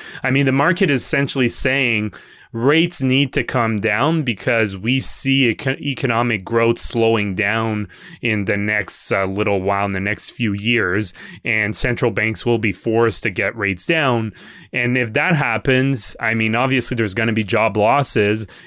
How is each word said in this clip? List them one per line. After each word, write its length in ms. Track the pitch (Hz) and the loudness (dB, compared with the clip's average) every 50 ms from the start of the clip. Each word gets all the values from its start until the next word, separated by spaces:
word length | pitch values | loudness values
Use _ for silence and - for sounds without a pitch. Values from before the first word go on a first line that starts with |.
| - - - - - | -18 -16 -14 -6 -2
I 80 | 131 | 0
mean, 140 | 131 139 139 | 2 2 2
the 80 | 131 131 | 2 2
market 360 | 135 147 175 175 - 202 151 | 2 2 2 2 2 2 2
is 120 | 139 123 | 2 0
essentially 480 | - - - 139 139 - - 139 127 113 | 0 0 0 0 0 0 0 0 0 0
saying 640 | - - - 127 135 139 131 120 113 107 107 104 - - - - - - - _ | 0 0 -2 0 0 0 0 0 0 -2 -2 -4 -8 -12 -18 -20 -20 -20 -20 _
rates 520 | - 113 117 139 156 165 - - - - 131 | -6 0 2 2 4 4 2 2 0 -2 0
need 280 | 127 131 135 143 131 | 2 2 2 2 0
to 120 | - 143 - | 0 -4 -4
come 340 | - - 127 117 113 110 | 0 0 0 0 0 0
down 460 | 104 101 107 104 110 127 156 165 160 139 | 0 0 0 0 2 2 2 0 0 0
because 520 | 123 107 - - 131 120 113 113 101 98 | -2 -4 -4 -2 0 0 2 0 0 -2
we 240 | 95 98 120 131 131 | -4 -2 0 0 0
see 500 | 117 - - - - 135 135 139 131 117 | 0 -2 -2 -2 0 0 2 4 4 2
eco-, 260 | 110 - - 139 139 - | 0 0 -2 -4 -4 -2
economic 640 | - 143 127 - - 123 113 113 120 120 110 98 92 | -4 -6 -4 -2 -2 0 0 0 0 0 -2 -4 -4
growth 360 | 90 117 113 117 117 120 - | -2 0 2 4 2 2 0
slowing 560 | - - - 117 113 113 113 107 104 101 92 | -2 -2 0 2 2 2 2 2 0 -2 -2
down 520 | 98 101 101 110 113 113 113 107 104 104 95 - - - - - - - | -2 -2 0 0 0 0 -2 -2 -4 -6 -8 -12 -18 -20 -20 -14 -6 -4
in 220 | 117 110 104 98 | -2 -2 0 0
the 120 | 104 104 | 0 -2
next, 540 | 101 101 107 107 104 98 - - - - - | 0 0 -2 -2 -2 -4 -4 -6 -6 -2 -2
uh, 120 | 117 98 95 | 0 0 0
little 360 | 95 95 101 107 101 101 95 | -2 -2 -2 0 0 0 0
while, 240 | 95 98 98 98 101 | 0 0 0 0 0
in 60 | 101 98 | -2 -2
the 60 | 95 | -2
next 320 | 98 101 104 - - - | -4 -4 -4 -4 -6 -8
few 220 | - - 117 104 101 | -6 -4 -2 -2 -2
years, 600 | 101 101 113 120 113 98 90 92 104 107 87 - - - - 180 - - | -2 0 0 0 2 2 0 0 -2 -2 -4 -8 -12 -16 -18 -18 -10 -6
and 300 | 120 110 110 104 101 107 | -4 -2 -2 -2 -2 -2
central 340 | - - 127 120 - 135 117 | -2 -2 -2 0 0 0 0
banks 380 | 101 110 107 113 107 - - | 0 0 -2 -2 -4 -2 0
will 100 | 120 120 | 0 0
be 140 | 113 110 104 | 2 0 -2
forced 500 | 92 - - 113 110 117 117 113 - - | -4 -2 -4 0 2 2 2 2 0 -2
to 80 | - 110 | -4 -4
get 260 | 90 107 101 101 110 | -2 -2 -2 -2 -2
rates 300 | 113 104 98 95 - - | -2 -2 -2 -2 -2 -2
down. 480 | - 165 160 147 131 120 113 113 107 - - - - - - - - - | 0 2 2 4 4 2 2 0 -2 -6 -10 -18 -20 -20 -20 -16 -6 -4
And 240 | 131 123 123 127 | -2 0 0 2
if 160 | 127 123 110 107 | 0 0 0 0
that 220 | 139 156 180 175 | 0 2 2 2
happens, 800 | 143 139 120 110 107 - 139 127 131 131 139 139 117 - - - - | 2 2 0 -2 0 2 2 2 4 4 2 0 0 -2 -4 -4 -4
I 140 | 120 110 113 | -2 -2 0
mean, 220 | 113 110 110 110 | 0 0 0 2
obviously 400 | 117 131 131 131 127 - - 131 | 0 2 2 2 0 0 0 0
there's 180 | 117 113 98 95 | 0 -2 0 0
gonna 200 | 117 113 117 110 | 0 0 0 0
be 100 | 110 107 | 0 0
job 340 | 92 113 107 110 110 101 | 0 2 2 2 2 4
losses, 720 | 107 104 113 127 143 143 - - 117 104 104 110 110 107 - - - - | 4 4 4 4 4 2 2 2 2 2 2 2 0 -4 -10 -14 -20 -20